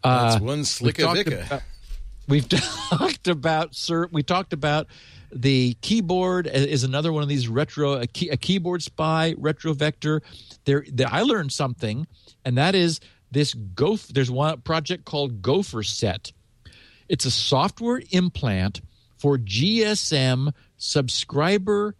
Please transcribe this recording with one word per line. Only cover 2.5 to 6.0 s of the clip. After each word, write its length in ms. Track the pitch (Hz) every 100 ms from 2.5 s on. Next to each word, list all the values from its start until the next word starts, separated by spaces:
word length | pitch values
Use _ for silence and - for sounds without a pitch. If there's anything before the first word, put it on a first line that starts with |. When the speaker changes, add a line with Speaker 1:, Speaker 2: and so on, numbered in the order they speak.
| - - - -
Speaker 2:
talked 400 | 165 370 302 -
about, 480 | 165 147 160 165 -
sir, 320 | - 165 170
we 140 | 160
talked 280 | 139 175 190
about 360 | 160 147 151 - - - - -
the 440 | - 127 135 123 120
keyboard 680 | - 220